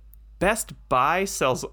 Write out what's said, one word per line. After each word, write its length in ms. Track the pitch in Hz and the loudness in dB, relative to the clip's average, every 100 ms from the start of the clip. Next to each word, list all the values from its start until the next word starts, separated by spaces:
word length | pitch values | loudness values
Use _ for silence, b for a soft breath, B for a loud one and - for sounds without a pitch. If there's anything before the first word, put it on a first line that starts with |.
| - - - - | -20 -20 -20 -2
Best 340 | 180 226 - - - | 0 0 -4 -12 -2
Buy 360 | 127 139 175 196 | 2 2 2 -2
sells 380 | - 139 131 - | 0 0 0 -2